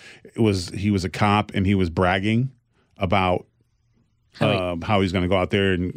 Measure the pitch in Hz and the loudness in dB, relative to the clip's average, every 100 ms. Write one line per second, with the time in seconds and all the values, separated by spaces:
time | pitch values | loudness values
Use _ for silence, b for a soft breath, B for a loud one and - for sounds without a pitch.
0 | B B - - 110 98 85 90 101 98 | B B -10 0 2 0 -4 -4 0 0
1 | 87 - 104 104 104 101 95 101 87 82 | -2 0 2 2 0 0 0 2 0 0
2 | 92 95 104 113 135 - _ _ _ - | 2 2 0 0 -2 -8 _ _ _ -8
3 | 95 98 92 90 - _ _ _ _ _ | -2 0 0 -2 -6 _ _ _ _ _
4 | _ _ _ - 107 98 90 85 82 104 | _ _ _ -4 -2 0 -2 -4 0 0
5 | 98 92 90 95 90 104 98 90 90 | 2 0 0 0 0 0 0 0 -2